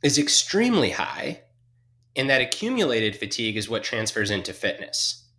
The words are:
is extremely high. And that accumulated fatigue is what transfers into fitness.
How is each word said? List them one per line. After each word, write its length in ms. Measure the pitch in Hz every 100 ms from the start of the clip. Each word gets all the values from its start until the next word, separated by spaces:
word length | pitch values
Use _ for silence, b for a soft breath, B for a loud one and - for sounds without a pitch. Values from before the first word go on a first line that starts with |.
is 160 | 147 143
extremely 760 | 147 - - 196 240 220 110
high. 500 | - - - - - _ _ _ _ _ _ _ -
And 140 | 135
that 120 | 135
accumulated 720 | 123 - 214 254 170 113 107 104
fatigue 420 | 110 - 113 107
is 100 | 104
what 160 | 110
transfers 460 | - 110 110 - 104
into 240 | 101 90
fitness. 760 | 90 101 - - - - - _